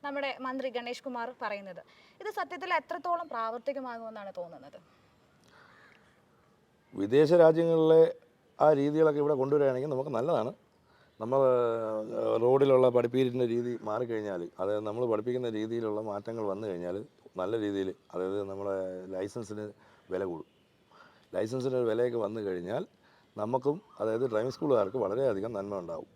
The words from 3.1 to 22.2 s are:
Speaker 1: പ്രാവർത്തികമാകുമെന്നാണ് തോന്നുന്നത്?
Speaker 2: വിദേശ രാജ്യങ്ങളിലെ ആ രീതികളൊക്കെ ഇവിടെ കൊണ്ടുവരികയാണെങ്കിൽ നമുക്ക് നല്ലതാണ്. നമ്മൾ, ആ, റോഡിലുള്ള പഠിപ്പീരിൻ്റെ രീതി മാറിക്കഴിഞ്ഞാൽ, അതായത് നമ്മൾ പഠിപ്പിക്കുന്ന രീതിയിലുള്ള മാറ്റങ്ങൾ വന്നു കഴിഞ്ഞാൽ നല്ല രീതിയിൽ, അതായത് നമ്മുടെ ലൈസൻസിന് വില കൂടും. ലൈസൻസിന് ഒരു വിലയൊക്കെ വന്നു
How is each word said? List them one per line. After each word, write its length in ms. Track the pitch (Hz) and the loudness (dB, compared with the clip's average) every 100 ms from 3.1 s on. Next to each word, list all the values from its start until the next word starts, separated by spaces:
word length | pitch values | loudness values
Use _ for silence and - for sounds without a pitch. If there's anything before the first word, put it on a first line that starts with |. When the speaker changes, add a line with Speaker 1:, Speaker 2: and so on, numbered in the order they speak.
| 349 330 | -4 -4
Speaker 1:
പ്രാവർത്തികമാകുമെന്നാണ് 1040 | 233 226 240 254 277 262 233 226 220 196 185 | -6 -6 -6 -6 -6 -8 -10 -12 -12 -12 -12
തോന്നുന്നത്? 400 | 175 156 135 - _ _ _ _ _ _ _ - - - - _ _ _ _ _ _ _ _ _ _ | -12 -14 -20 -20 _ _ _ _ _ _ _ -20 -20 -20 -20 _ _ _ _ _ _ _ _ _ _
Speaker 2:
വിദേശ 380 | - 101 131 151 | -6 2 4 6
രാജ്യങ്ങളിലെ 800 | 175 160 160 165 165 160 160 165 - _ _ _ - | 8 8 8 4 4 6 8 8 4 _ _ _ 4
ആ 120 | 151 | 4
രീതികളൊക്കെ 480 | 147 143 151 156 147 | 6 2 4 4 4
ഇവിടെ 140 | 147 | 0
കൊണ്ടുവരികയാണെങ്കിൽ 540 | 143 131 147 139 127 147 | 0 2 4 4 2 -2
നമുക്ക് 220 | 131 139 | -4 -2
നല്ലതാണ്. 420 | 117 139 151 110 - _ _ _ _ _ _ | -2 0 0 0 -6 _ _ _ _ _ _
നമ്മൾ, 180 | 113 135 135 123 120 113 110 110 110 113 | -2 2 4 4 2 0 -2 -4 -6 -4
ആ, 160 | 113 113 | 0 2
റോഡിലുള്ള 520 | 120 135 139 131 127 | 4 4 6 6 6
പഠിപ്പീരിൻ്റെ 580 | 120 120 127 127 123 123 | 4 2 2 0 2 0
രീതി 240 | 117 120 117 | 0 -2 -6
മാറിക്കഴിഞ്ഞാൽ, 680 | 110 107 120 113 104 92 87 - | -4 -4 -2 -4 -4 -6 -8 -6
അതായത് 260 | 95 107 107 | -2 -2 -4
നമ്മൾ 160 | 107 123 | -4 0
പഠിപ്പിക്കുന്ന 380 | 107 113 123 120 107 | 0 -2 -4 -4 -4
രീതിയിലുള്ള 400 | 110 117 110 107 | -4 -4 -4 -4
മാറ്റങ്ങൾ 460 | 110 101 104 113 104 | -6 -8 -8 -6 -4
വന്നു 140 | 95 110 | -4 -6
കഴിഞ്ഞാൽ 360 | 87 87 95 - _ - 92 | -6 -6 -8 -10 _ -16 -6
നല്ല 240 | 92 113 | -4 -2
രീതിയിൽ, 340 | 104 98 95 - _ | -2 -2 -4 -6 _
അതായത് 340 | 87 92 101 98 | -6 -4 -4 -6
നമ്മുടെ 260 | 98 98 95 92 92 92 92 | -6 -4 -4 -4 -8 -10 -8
ലൈസൻസിന് 500 | 101 123 104 107 107 - - _ _ | -6 -8 -10 -10 -12 -14 -20 _ _
വില 120 | 92 | -4
കൂടും. 220 | 98 82 - _ _ _ _ - - _ _ | -4 -6 -12 _ _ _ _ -20 -20 _ _
ലൈസൻസിന് 420 | 90 107 131 127 127 | -2 -2 -2 -2 0
ഒരു 80 | 117 | 2
വിലയൊക്കെ 280 | 110 123 | 2 2
വന്നു 220 | 117 | 2